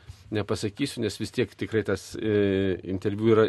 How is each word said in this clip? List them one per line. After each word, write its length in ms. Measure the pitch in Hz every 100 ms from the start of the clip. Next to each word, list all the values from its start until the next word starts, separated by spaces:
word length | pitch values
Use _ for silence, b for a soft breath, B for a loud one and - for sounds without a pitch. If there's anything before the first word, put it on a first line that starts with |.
| b b -
nepasakysiu, 720 | 107 101 107 107 101 139 -
nes 160 | 107 -
vis 120 | 107
tiek 200 | - 107
tikrai 320 | - 98 110
tas, 320 | 101 98 - -
e, 640 | 110 104 101 95 98 87
interviu 520 | - 95 107 101 113
yra 100 | 110